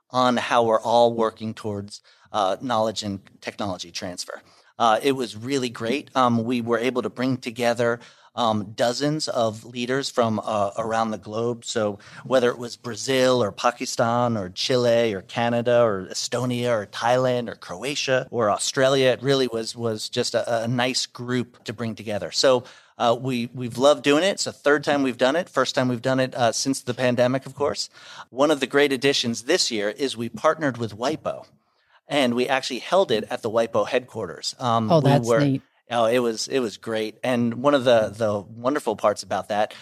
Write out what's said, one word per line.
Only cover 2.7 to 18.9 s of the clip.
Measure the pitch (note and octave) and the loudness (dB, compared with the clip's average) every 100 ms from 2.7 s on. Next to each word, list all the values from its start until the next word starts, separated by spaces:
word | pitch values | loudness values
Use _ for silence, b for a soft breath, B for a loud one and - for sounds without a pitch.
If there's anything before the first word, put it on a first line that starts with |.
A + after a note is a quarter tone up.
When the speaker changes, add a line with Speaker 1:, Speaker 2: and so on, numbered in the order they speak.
| A#2 A2 G2+ | 0 0 -2
Speaker 1:
and | G#2 G2 - _ | -6 -8 -10 _
technology | - - G#2 F2+ F2 | -14 -8 -6 -6 -10
transfer. | E2 G2 F2 - - - b b - | -10 -10 -10 -12 -14 -16 b b 0
Uh, | A2+ A2 | 4 4
it | C#3 | 2
was | C3+ A#2 G#2+ | 0 -4 -8
really | A#2 C#3 B2 | -4 -2 -2
great. | A#2 A2+ C#3 - - | -4 -4 -4 -4 2
Um, | B2 A#2 A2+ | 4 4 2
we | B2 | -2
were | A2+ A#2 | 0 0
able | A2+ A#2+ | 0 -2
to | A2 | -4
bring | A2 B2+ B2 | -4 -4 -2
together, | - A2+ A#2+ A#2 A#2+ A#2+ b b b A2+ | -6 -2 0 2 0 0 b b b -2
um, | A#2 G#2+ G2 A2+ | 0 0 -4 -2
dozens | A#2+ B2 D3 D#3 - | 0 0 -2 -2 -4
of | B2+ A2+ A2 A#2 | -2 -2 -2 -10
leaders | B2 A#2+ C3 C3 | -8 -4 -4 -2
from, | - A#2 G#2+ G#2+ | 0 0 0 -2
uh, | A2 G2+ G#2+ | -2 -2 -2
around | A2+ A2+ A2+ | -2 0 -2
the | G#2+ | -4
globe. | F2+ G#2+ A#2+ A#2 - | -8 -4 -4 -4 -6
So | A#2 G#2+ G2+ B B - | -2 -2 -4 B B 0
whether | B2+ A#2+ | 2 2
it | A#2+ | -2
was | A#2+ - | -8 -12
Brazil | A#2+ G#2+ A#2+ C3 B2+ B2+ | -10 -8 -2 2 4 4
or | G#2+ | 2
Pakistan | F#2 A#2+ - B2+ - A#2 A#2+ B2 A2+ | 2 0 0 -6 -2 0 2 0 -2
or | F2+ | -6
Chile | F#2 - B2+ A#2+ A#2 A#2 | -6 0 2 4 4 2
or | G2 | -2
Canada | - - A#2+ A#2+ A#2+ A#2+ | -6 -2 0 0 2 4
or | A#2+ G2 F#2 | 4 2 -4
Estonia | - - B2 B2+ A#2+ A#2+ | -8 -6 -4 -2 -2 0
or | A2+ G2+ | -2 -2
Thailand | - A#2 B2+ B2+ B2 A2+ | -4 2 2 2 0 -4
or | F#2 | -10
Croatia | - F2+ B2 C#3+ - C3 - | -12 -8 -6 -4 0 -2 -2
or | A2+ G#2+ | -2 0
Australia, | G2 - - C3 | 0 -2 2 2